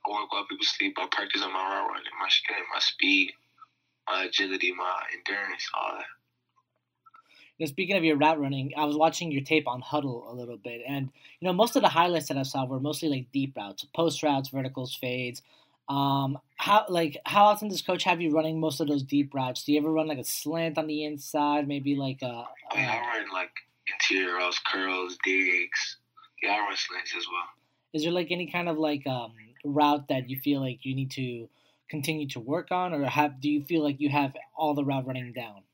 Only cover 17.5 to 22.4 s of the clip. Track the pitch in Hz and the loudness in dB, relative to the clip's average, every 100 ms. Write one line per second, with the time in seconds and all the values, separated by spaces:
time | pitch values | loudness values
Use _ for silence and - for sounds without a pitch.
17.5 | 208 214 180 - 180 185 170 170 156 156 | 6 -2 -4 -2 0 2 2 2 2 2
18.5 | 160 156 139 147 143 135 143 139 139 127 | 0 -2 0 0 0 2 0 2 -2 -2
19.5 | 127 - 147 151 160 156 135 117 - 147 | -4 2 2 4 2 0 -2 -4 -4 -2
20.5 | 165 165 156 156 151 151 147 - 151 147 | 0 0 0 -2 -2 -4 -6 -4 0 4
21.5 | 147 143 143 135 139 135 131 127 117 | 2 2 -2 0 0 -2 -4 -6 -8